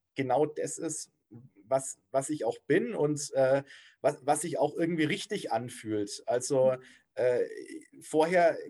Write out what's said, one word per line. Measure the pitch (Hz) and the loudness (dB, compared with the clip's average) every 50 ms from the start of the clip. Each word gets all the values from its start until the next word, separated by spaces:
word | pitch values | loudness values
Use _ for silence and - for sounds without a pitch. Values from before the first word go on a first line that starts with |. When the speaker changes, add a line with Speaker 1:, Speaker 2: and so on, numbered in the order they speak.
| _ _ _ | _ _ _
Speaker 1:
genau | - 135 127 123 139 151 | -2 0 2 2 2 2
das | 151 151 - - 143 - - | 0 0 -4 -6 -6 -6 -6
ist, | 165 160 151 - - - _ _ _ _ 110 117 123 - _ - - | -6 -6 -6 -8 -10 -14 _ _ _ _ -20 -20 -20 -20 _ -20 -4
was, | 110 160 170 - - - - _ _ | 0 0 0 0 -4 -10 -16 _ _
was | - 135 139 - | -2 -2 -2 -2
ich | 151 147 113 | -2 -2 -2
auch | 113 - - - - | -2 -2 -2 0 0
bin | 139 190 233 240 208 | 2 2 2 0 0
und, | 151 147 147 151 143 - - - | 0 0 0 0 -2 -6 -2 2
äh, | 131 135 131 135 139 139 - - - - - _ _ | 2 4 4 4 2 0 -4 -12 -20 -20 -20 _ _
was, | - 131 147 - | -2 -2 -2 0
was | 127 131 139 - | 0 0 0 0
sich | - 170 - - | 0 -4 -2 0
auch | 135 151 - - | 0 0 0 0
irgendwie | 170 170 175 160 156 | 0 0 0 0 0
richtig | 147 147 - - - 208 190 - - | 0 0 -2 -4 -6 -6 -6 -4 -2
anfühlt. | 113 117 123 123 117 - - 110 107 104 104 101 - - - | -2 -2 -4 -6 -10 -10 -6 -4 -2 -2 -2 -4 -8 -8 -4
Also, | - 117 123 120 - 143 131 131 131 | -2 -2 0 0 0 2 4 4 4
Speaker 2:
Mhm. | 127 127 - - - - _ _ _ | 2 0 -4 -14 -20 -20 _ _ _
Speaker 1:
äh, | - 117 127 123 117 92 - - - - - - - - _ - - | 0 2 2 2 2 0 -2 -4 -10 -14 -14 -14 -16 -16 _ -20 -20
vorher | 147 - - 156 156 165 185 180 175 165 143 - - - | -10 -2 2 2 2 4 4 4 4 4 4 0 -4 -10